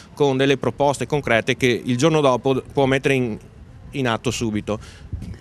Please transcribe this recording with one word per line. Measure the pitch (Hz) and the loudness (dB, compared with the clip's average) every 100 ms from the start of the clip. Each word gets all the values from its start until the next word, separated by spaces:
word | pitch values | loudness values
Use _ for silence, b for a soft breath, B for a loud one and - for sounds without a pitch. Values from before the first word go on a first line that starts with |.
| B | B
con | - 143 131 | 0 2 2
delle | 139 135 | 2 0
proposte | 123 117 143 135 120 | -2 0 0 0 -2
concrete | 147 135 113 120 120 | -2 0 0 0 0
che | 131 107 | 0 0
il | 123 123 | -2 0
giorno | 160 156 | 2 4
dopo | 139 123 135 131 - | 2 2 0 -2 -2
può | - 135 | 0 2
mettere | 135 139 | 2 2
in, | 135 123 104 - - - - - | 0 -2 -6 -12 -20 -20 -20 -12
in | 143 127 | -4 -2
atto | 110 123 | -2 -2
subito. | - 117 104 101 104 B B B B B B | -4 -2 -4 -4 -6 B B B B B B